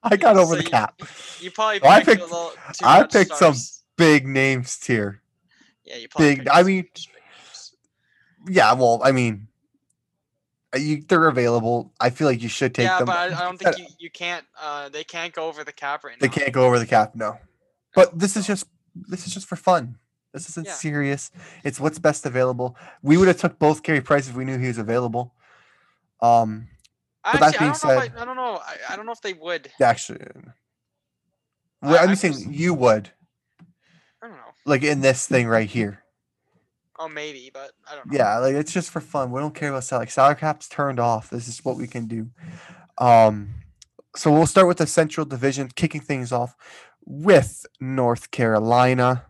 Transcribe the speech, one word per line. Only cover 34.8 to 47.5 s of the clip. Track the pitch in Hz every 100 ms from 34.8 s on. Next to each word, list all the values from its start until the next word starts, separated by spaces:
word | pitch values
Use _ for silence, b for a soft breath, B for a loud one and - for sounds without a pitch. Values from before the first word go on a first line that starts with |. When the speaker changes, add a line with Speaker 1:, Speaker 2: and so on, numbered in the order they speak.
Speaker 1:
in | 147 147
this | 135 127 -
thing | 131 117
right | 113 107
here. | 117 107 101 _ _ _ _ _ _ _ _ _ _
Speaker 2:
Oh, | 160
maybe, | 151 151 139 127
but | 135 139 _ _
I | 147
don't | 127
know. | 143
Speaker 1:
Yeah, | 110 110
like, | 131 139
it's | 151
just | 185 165
for | 165
fun. | 131 147 127
We | 127
don't | 147
care | 147 151
about | 135
salary. | 127 127 117
Salary | - 135 143
cap's | 156 151 -
turned | - 143 127
off. | 120 110 -
This | 120 120
is | 113 135
what | 127
we | 120
can | 123 113
do. | 113 113 _ B B B B B -
Um, | 123 117 110 104 101 - - _ _ _ _ -
so | 160
we'll | 151 160
start | 196 180
with | 175
the | 160
Central | - 156 160 147
Division, | 131 135 135 131 -
kicking | 160 156
things | - 139 120
off | 120 120 _ b b b b -
with | 139 170 170 123